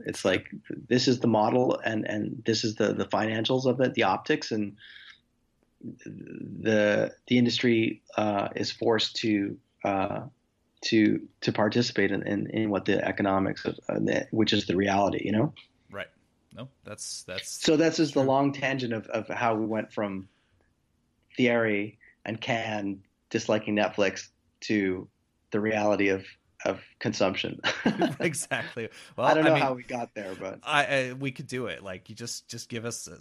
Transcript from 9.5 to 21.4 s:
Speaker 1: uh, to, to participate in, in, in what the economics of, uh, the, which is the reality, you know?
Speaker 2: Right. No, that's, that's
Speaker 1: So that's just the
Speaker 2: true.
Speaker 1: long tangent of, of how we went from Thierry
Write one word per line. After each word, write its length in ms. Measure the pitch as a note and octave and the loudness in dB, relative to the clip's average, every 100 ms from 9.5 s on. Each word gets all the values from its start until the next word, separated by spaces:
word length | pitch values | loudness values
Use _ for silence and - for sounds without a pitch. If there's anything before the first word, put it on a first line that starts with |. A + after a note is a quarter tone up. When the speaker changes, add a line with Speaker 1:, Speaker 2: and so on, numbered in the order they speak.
| A2+ _ _ G2+ | -6 _ _ -2
Speaker 1:
uh, 360 | G2 F#2+ G#2 B2+ - _ _ _ _ | -2 -2 -4 -10 -16 _ _ _ _
to, 400 | - A2+ G#2+ G#2+ - _ | 0 4 4 4 -2 _
to 100 | - | -2
participate 600 | A#2 G#2+ A#2+ A#2+ - G2 | 0 2 2 0 2 2
in, 160 | G2 G2+ | 0 -2
in, 200 | G2+ G#2+ | -2 -2
in 220 | - A2 | -2 0
what 160 | F#2+ G2 | 0 0
the 180 | F#2+ | 0
economics 640 | G2 G2 G2+ F#2+ F#2+ - - | 0 0 2 2 0 -2 -6
of, 140 | - - | -6 -4
uh, 120 | - | -2
the, 280 | G#2+ - - | 0 -2 -2
which 200 | A2+ A2 | 0 2
is 140 | G#2 - | 2 0
the 100 | F2 | 0
reality, 460 | G2+ G2 G2 - | 2 2 2 0
you 80 | - | 0
know? 220 | G#2+ D3 - - _ _ | 0 0 -2 -18 _ _
Speaker 2:
Right. 200 | G2 - _ _ _ _ | -14 -14 _ _ _ _
No, 140 | F2 C3 _ | -18 -18 _
that's, 400 | - G#2 - - | -18 -14 -12 -12
that's 400 | - F#2 - - | -10 -10 -10 -4
Speaker 1:
So 140 | - D#3 | 2 4
that's 200 | E3 D#3+ | 4 2
just 160 | D3+ | 2
the 80 | C#3+ | 2
Speaker 2:
true. 80 | C3+ | 4
Speaker 1:
long 220 | C3+ C#3+ | 4 2
tangent 400 | C#3 C3+ C3+ B2 | 0 -2 -2 -2
of, 160 | A2+ - | -4 -4
of 220 | A#2 G#2+ | -6 -4
how 260 | - A#2+ A2 | -2 0 0
we 100 | A2 | 0
went 280 | A2 - | -2 -4
from 340 | - G#2 F#2+ F#2+ _ _ _ _ _ _ _ _ _ _ | -4 -4 -6 -10 _ _ _ _ _ _ _ _ _ _
Thierry 600 | - | 0